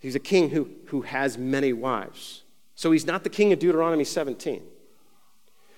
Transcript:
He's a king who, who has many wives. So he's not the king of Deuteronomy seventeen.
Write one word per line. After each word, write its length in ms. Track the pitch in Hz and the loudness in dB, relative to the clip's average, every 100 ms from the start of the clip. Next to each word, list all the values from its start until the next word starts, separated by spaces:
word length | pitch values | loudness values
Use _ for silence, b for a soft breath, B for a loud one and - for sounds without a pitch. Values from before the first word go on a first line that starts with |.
He's 140 | 135 | -6
a 60 | 135 | -6
king 300 | - 190 156 | 2 2 4
who, 200 | 151 131 - - | 0 -4 -10 -6
who 160 | 139 | -6
has 340 | - 135 139 117 | -4 -2 -2 -2
many 360 | 127 135 135 | -2 0 0
wives. 720 | 120 127 113 95 - - - - - - | 0 -2 -4 -6 -14 -18 -18 -20 -20 -20
So 180 | - 165 | -4 2
he's 140 | 160 - | 2 2
not 180 | 185 | -4
the 60 | 214 | -4
king 220 | - 208 | 2 4
of 60 | 185 | 4
Deuteronomy 460 | 170 160 165 160 | 4 2 2 2
seventeen. 580 | 139 175 139 117 165 110 - - - - _ _ _ - _ b b | 0 -2 -4 -6 -8 -8 -12 -20 -20 -20 _ _ _ -20 _ b b